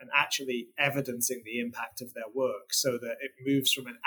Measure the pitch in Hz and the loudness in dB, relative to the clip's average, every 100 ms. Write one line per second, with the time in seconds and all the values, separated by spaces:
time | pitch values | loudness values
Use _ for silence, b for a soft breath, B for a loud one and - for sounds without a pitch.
0 | 123 143 147 - 131 120 120 - 143 139 | 0 2 2 0 -2 -2 -2 2 2 2
1 | 135 120 - 120 110 120 120 120 113 - | 0 0 -2 -2 -4 -4 -4 -4 -8 -8
2 | 120 117 110 123 127 104 - - 139 120 | -10 -10 -6 0 0 0 -2 0 2 0
3 | 117 117 139 - 135 139 127 - 123 - | -2 -6 -8 -4 2 4 4 2 -2 0